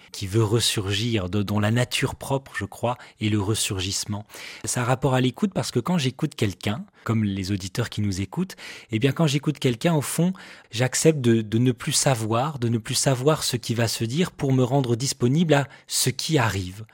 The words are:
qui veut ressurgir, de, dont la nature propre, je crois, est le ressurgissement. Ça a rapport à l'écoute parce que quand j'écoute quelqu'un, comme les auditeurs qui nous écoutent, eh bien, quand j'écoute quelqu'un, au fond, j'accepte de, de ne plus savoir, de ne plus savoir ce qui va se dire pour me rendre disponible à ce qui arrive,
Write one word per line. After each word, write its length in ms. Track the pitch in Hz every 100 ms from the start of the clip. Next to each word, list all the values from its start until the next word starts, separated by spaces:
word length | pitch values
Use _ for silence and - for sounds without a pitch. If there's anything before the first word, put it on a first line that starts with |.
| -
qui 140 | - 95
veut 180 | 110
ressurgir, 840 | 107 117 - 113 98 101 120 110 90
de, 140 | 104
dont 160 | 98 104
la 120 | 104
nature 420 | 117 123 - 131
propre, 380 | - - 139 139 -
je 80 |
crois, 320 | 98 - 120 123 - -
est 80 | 110
le 120 | 107
ressurgissement. 840 | 98 107 - 95 95 - - 101 - - - -
Ça 180 | 110 127
a 20 |
rapport 300 | 120 127 139
à 60 | 127
l'écoute 320 | 127 - 208
parce 180 | - -
que 80 | 123
quand 180 | 143 180
j'écoute 360 | 131 - 151 -
quelqu'un, 480 | 104 92 107 127 208 _
comme 200 | - 113
les 300 | 104 98 92
auditeurs 360 | 101 95 - 107
qui 120 | -
nous 180 | 104 92
écoutent, 360 | 98 - 190 - - - -
eh 80 | 110
bien, 140 | 135
quand 160 | 135 160
j'écoute 320 | 147 156 143
quelqu'un, 340 | 131 120 175
au 60 | 156
fond, 320 | - - 175 190 - - -
j'accepte 480 | 110 127 - 160 151
de, 200 | 120 113
de 180 | 107 113
ne 120 | 127
plus 220 | 117 -
savoir, 680 | - 143 117 107 117 147 127
de 100 | 120
ne 100 | 117
plus 180 | - 123
savoir 480 | 143 127 139 151
ce 120 | - 120
qui 180 | -
va 120 | 117 113
se 160 | -
dire 280 | 117 143 180
pour 200 | - 139
me 120 | 131
rendre 320 | 120 139 120 117
disponible 580 | 135 - 120 151 165
à 140 | 143 135 - -
ce 240 | - 131
qui 260 | - - 151
arrive, 480 | 113 95 92 98 110